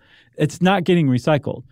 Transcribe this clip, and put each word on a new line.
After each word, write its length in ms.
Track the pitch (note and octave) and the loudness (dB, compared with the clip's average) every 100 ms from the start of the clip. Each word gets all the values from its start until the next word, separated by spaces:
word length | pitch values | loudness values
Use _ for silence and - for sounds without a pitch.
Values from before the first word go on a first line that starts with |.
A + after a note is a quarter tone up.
| _ _ _ - | _ _ _ -4
it's 240 | D3+ - | -4 0
not 220 | F3+ G3 | 0 0
getting 240 | E3+ F3 C#3+ | 2 2 2
recycled. 540 | B2 E3 D3+ - - - | 0 0 0 -2 -10 -14